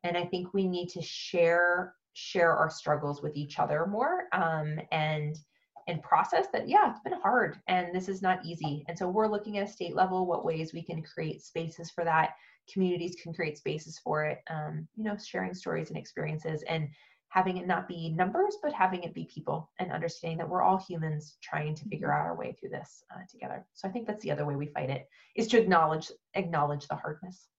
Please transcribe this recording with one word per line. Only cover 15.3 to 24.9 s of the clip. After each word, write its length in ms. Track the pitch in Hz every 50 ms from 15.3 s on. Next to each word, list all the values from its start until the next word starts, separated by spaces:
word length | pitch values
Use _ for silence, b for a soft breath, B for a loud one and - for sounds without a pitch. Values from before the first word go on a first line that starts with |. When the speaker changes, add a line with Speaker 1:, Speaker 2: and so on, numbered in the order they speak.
| - 185 185 190 185
Speaker 1:
stories 360 | 185 - 180 165 160 160 -
and 100 | 165 156
experiences 640 | 151 - - 156 156 151 156 156 156 160 160 151 - -
and 200 | 165 160 151 143 B B B B B B B _
having 260 | - 190 185 190 180
it 100 | 185 175
not 220 | 180 180 - 185 -
be 220 | 185 170 165 165
numbers, 480 | 160 165 185 190 226 339 392 415 415 - -
but 100 | 294 285
having 280 | - 190 185 190 180 -
it 120 | - -
be 100 | - 165
people 460 | - - - - - 147 160 160 _ _ -
and 100 | 185 180
understanding 460 | - 160 156 170 - - - 165 165
that 120 | 160 - -
we're 140 | 175 180 -
all 140 | 185 190 190
humans 600 | - - 180 165 160 160 156 151 151 - - _ -
trying 320 | - - 156 151 151 156
to 100 | 156 - -
figure 200 | - 156 - 147
Speaker 2:
Mm-hmm. 120 | 147 151
Speaker 1:
out 60 | 156
our 100 | 170 170
way 180 | - - - - _
through 80 | - -
this, 340 | 160 - - - - - _ _ -
uh, 80 | - 190 185
together. 360 | - - - - - - - _ _
So 160 | - - 190
I 20 |
think 160 | 190 240 220
that's 160 | - 208 - -
the 80 | -
other 140 | 147 147 147
way 100 | 147 143
we 120 | 139 147
fight 240 | 147 - 151 147 131